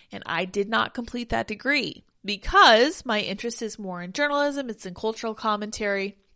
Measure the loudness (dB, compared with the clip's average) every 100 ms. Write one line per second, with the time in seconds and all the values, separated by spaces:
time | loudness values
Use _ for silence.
0 | _ -12 -6 -4 -2 -2 -2 0 -2 -4
1 | -8 -6 -4 -2 -4 -4 0 0 -2 -8
2 | _ _ -8 -6 2 8 10 10 6 2
3 | -4 -2 -2 -6 -6 -6 -8 -8 -10 -8
4 | -6 -2 0 2 0 0 -6 -8 -10 -4
5 | -4 -2 -6 -4 -2 -2 -4 -4 -2 -2
6 | -4 -8 _